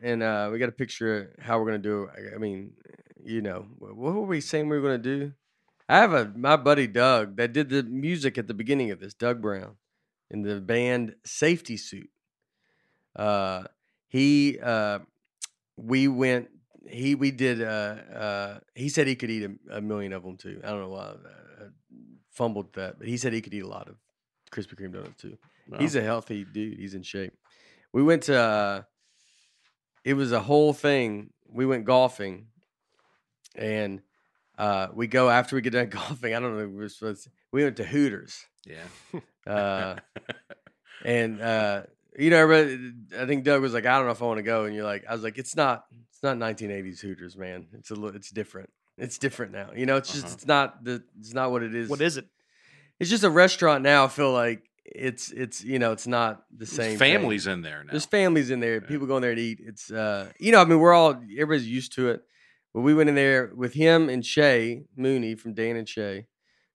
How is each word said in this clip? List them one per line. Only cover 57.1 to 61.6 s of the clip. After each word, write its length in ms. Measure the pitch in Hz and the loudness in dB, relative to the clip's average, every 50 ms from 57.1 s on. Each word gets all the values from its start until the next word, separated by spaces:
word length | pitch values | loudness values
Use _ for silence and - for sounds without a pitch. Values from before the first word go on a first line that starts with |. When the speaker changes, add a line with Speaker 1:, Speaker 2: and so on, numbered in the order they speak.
| 175 208 165 120 107 101 87 | 6 4 2 0 -2 -2 -2
Speaker 1:
thing. 80 | 98 95 | -2 -4
Speaker 2:
in 80 | 87 82 | -4 -6
there 200 | 78 76 - 147 | -10 -12 -14 -12
now. 60 | 143 | -8
Speaker 1:
There's 140 | 147 151 - | -6 -6 -4
families 460 | - 214 202 190 180 165 156 135 123 | 0 2 4 4 4 4 2 2 0
in 80 | 131 123 | -2 -2
there. 160 | 117 117 113 | -2 -2 -2
Speaker 2:
Yeah. 120 | 110 95 - | -2 -4 -6
Speaker 1:
People 200 | 147 143 139 131 | -6 -6 -4 -2
go 80 | 135 | -2
in 80 | 131 123 | 0 0
there 80 | 120 | -2
and 80 | 117 113 | -2 -2
eat. 200 | 117 113 110 - 117 | -4 -6 -6 -10 -14
It's, 240 | 113 101 - - - | -18 -18 -18 -14 -10
uh, 380 | 107 110 110 107 104 101 95 - - - | -6 -4 -4 -2 -4 -4 -6 -10 -10 -4
you 120 | 170 214 | 2 8
know, 100 | 226 202 | 8 10
I 40 | 175 | 10
mean, 120 | 165 165 156 | 10 8 8
we're 160 | 165 175 175 | 8 10 10
all, 260 | 170 165 156 135 120 120 104 101 | 10 8 6 4 2 -6 -10 -4
everybody's 320 | 131 156 151 156 139 | -2 0 2 0 0